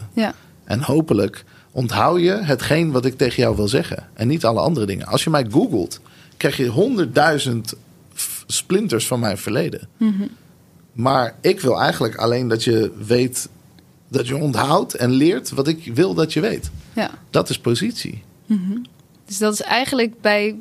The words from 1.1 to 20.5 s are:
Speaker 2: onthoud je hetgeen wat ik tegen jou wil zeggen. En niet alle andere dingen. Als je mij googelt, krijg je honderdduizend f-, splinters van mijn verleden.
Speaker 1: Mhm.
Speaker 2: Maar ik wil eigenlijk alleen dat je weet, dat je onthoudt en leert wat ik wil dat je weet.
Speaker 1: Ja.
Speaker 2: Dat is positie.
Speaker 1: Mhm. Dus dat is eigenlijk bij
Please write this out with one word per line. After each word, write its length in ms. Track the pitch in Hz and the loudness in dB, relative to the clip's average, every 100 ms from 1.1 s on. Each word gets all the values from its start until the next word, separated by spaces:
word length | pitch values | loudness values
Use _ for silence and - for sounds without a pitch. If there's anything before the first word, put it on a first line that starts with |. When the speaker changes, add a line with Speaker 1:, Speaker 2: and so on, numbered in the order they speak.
| 107 101 - - - - | 2 0 -4 -20 -20 -12
Speaker 2:
onthoud 480 | - 123 117 123 175 | -6 -2 2 2 4
je 200 | 170 202 | 2 0
hetgeen 500 | 175 127 - 151 170 | 0 -2 2 2 2
wat 140 | 127 127 | 2 0
ik 120 | 123 | 0
tegen 260 | 127 - | 0 2
jou 120 | 117 104 | 2 2
wil 120 | 104 | 0
zeggen. 400 | 139 165 - - | 0 -2 -8 -12
En 140 | - 110 | -4 -2
niet 180 | 160 113 | 2 2
alle 140 | 113 | 2
andere 260 | 90 160 104 | 0 0 -2
dingen. 200 | 95 - | -4 -4
Als 160 | 127 | -2
je 60 | - | 0
mij 160 | 151 120 | 0 2
googelt, 480 | 127 233 127 85 - - - - - | 2 2 0 -4 -8 -18 -20 -20 -4
krijg 200 | 151 135 | -2 0
je 100 | 123 | -2
honderdduizend 1080 | 117 220 240 143 117 156 151 131 120 113 - - - - - | 2 0 0 0 2 4 2 -2 -4 -6 -14 -18 -20 -20 -10
f-, 280 | - - - | -8 -8 -6
splinters 600 | - - 190 214 113 - | -6 0 0 2 0 0
van 120 | 123 | 0
mijn 180 | 113 92 | 0 -2
verleden. 500 | - 110 165 - - _ | -2 -2 -2 -6 -14 _
Speaker 1:
Mhm. 260 | 220 196 202 - - - _ _ _ | 0 0 -4 -8 -20 -20 _ _ _
Speaker 2:
Maar 440 | 120 123 139 120 - | -2 2 2 0 0
ik 180 | 160 202 | 0 2
wil 200 | 135 92 | 2 2
eigenlijk 340 | 135 165 120 104 | 2 2 -2 0
alleen 320 | 113 120 123 | 0 0 0
dat 160 | 113 | 0
je 280 | 120 113 104 - 107 | 2 2 0 -4 0
weet, 440 | 123 127 - - - - - _ _ _ | 2 2 -2 -10 -14 -20 -20 _ _ _
dat 200 | 127 120 | -4 -2
je 80 | 139 | -2
onthoudt 580 | 147 113 135 165 - | 0 0 2 2 0
en 180 | - 123 | -2 2
leert 380 | 131 156 233 - | 4 4 2 -4
wat 180 | 135 139 | -2 -2
ik 240 | 165 - 120 | -2 -4 0
wil 180 | 190 | 2
dat 200 | 170 156 | 2 0
je 60 | 156 | 0
weet. 300 | 196 67 - - - | -2 -4 -8 -12 -10
Speaker 1:
Ja. 160 | - 208 - - | -6 -6 -6 -2
Speaker 2:
Dat 200 | 151 180 | 0 0
is 100 | - | -2
positie. 640 | - 120 220 240 - 110 - _ - | -2 0 -2 -4 -10 -10 -14 _ -2
Speaker 1:
Mhm. 320 | 214 180 220 247 _ - _ - | -2 0 -6 -8 _ -20 _ -12
Dus 120 | 196 | -2
dat 160 | 214 | -2
is 80 | 214 | -2
eigenlijk 600 | - 233 262 262 233 226 | 0 0 0 0 -2 0
bij 340 | 214 208 208 | 2 2 0